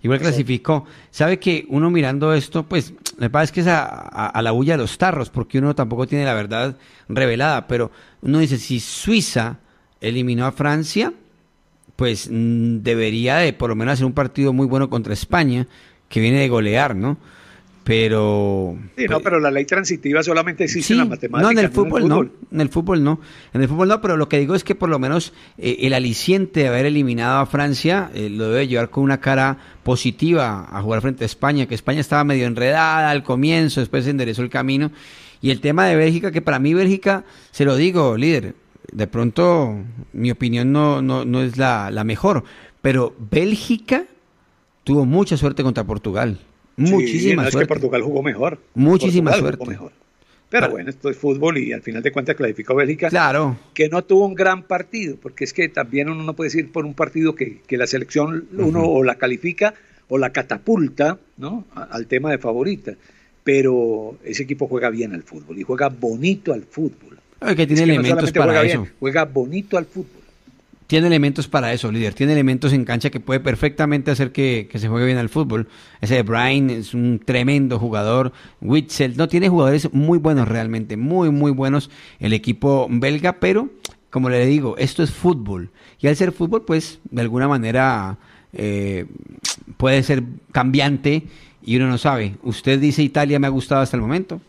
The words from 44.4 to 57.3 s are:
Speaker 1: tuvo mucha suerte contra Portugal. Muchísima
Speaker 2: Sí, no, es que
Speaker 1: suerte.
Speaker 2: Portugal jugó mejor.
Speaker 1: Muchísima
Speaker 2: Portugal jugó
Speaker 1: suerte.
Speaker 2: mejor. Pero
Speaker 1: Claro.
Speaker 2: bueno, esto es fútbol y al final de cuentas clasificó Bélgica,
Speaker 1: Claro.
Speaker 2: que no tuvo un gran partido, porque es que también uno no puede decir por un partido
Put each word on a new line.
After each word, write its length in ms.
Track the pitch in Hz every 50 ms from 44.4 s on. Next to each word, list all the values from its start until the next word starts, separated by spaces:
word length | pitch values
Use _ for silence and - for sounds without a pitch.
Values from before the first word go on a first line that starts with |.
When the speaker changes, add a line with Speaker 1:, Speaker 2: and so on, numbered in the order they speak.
| _ _ _ _ _ _ _ _ _
Speaker 1:
tuvo 220 | - 139 147 135
mucha 320 | 123 143 185 202 - 170
suerte 260 | 135 143 143 135 - 135
contra 220 | 131 110 - 107
Portugal. 520 | 90 107 101 - 110 92 104 127 117 101 - - _ _ _ _ _ _
Muchísima 420 | - 143 175 196 185 131 117 - 170 175 196
Speaker 2:
Sí, 40 | 180
no, 60 | 170
es 60 | 131
que 40 | 135
Speaker 1:
suerte. 160 | 127 139 139
Speaker 2:
Portugal 340 | - 151 - 135 123 120 123 110
jugó 200 | 143 143 139 139
mejor. 360 | 147 107 101 131 170 156 - _ _ _
Speaker 1:
Muchísima 560 | 123 135 151 185 185 196 190 175 180 165 151
Speaker 2:
Portugal 240 | 185 208 139 147 -
jugó 100 | - 123
Speaker 1:
suerte. 180 | 120 101 98 90
Speaker 2:
mejor. 80 | - _ _ _ _ _ _ _ _ _ _ _ _
Pero 120 | - 247
Speaker 1:
Claro. 100 | - - 113
Speaker 2:
bueno, 160 | 101 87 -
esto 200 | 131 - - 143
es 80 | 135
fútbol 400 | - - 143 135 139 147 165 165
y 160 | 139 123 117 120
al 80 | 117
final 200 | - 120 110 113
de 100 | 117 143
cuentas 240 | 139 147 131 147 151
clasificó 380 | - 135 113 104 - 107 - 127
Bélgica, 340 | 139 143 135 156 156 175 160
Speaker 1:
Claro. 480 | 170 180 160 139 135 147 156 139 123 - - _ _
Speaker 2:
que 160 | - 151 151
no 140 | 160 175 175
tuvo 220 | - 196 190 202
un 80 | 196 190
gran 300 | 170 190 190 185 185 185
partido, 540 | _ 185 180 185 _ - 226 202 156 135 -
porque 220 | _ - - - 139
es 80 | -
que 160 | - - 170
también 420 | 160 - 147 135 113 127 139 143 156
uno 140 | 160 160 160
no 120 | 156 151
puede 140 | 160 160 143
decir 220 | 135 160 151 131
por 140 | - 165 151
un 80 | 147 143
partido 420 | - 160 - - 160 160 160